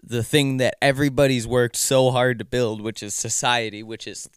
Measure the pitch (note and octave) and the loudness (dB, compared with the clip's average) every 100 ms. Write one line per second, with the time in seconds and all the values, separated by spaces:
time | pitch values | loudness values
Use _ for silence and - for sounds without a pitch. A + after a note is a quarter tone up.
0 | - A#2 A2 D3+ C#3 C3 A#2+ - C#3 C3+ | -6 -4 0 2 2 2 0 2 0 2
1 | C#3+ B2+ C#3 B2+ A2+ B2 A#2 - - C3+ | 0 2 2 2 0 0 0 0 2 4
2 | C3 B2+ B2+ A#2 A2 B2 A#2+ A2 G#2+ G#2+ | 4 4 2 0 -4 -2 -2 -2 -8 -8
3 | G#2 - A#2 - C3 A#2+ A2 G#2 A2 A2+ | -8 -6 -4 -2 0 0 0 -8 -12 -12
4 | - F#2+ - | -12 -14 -16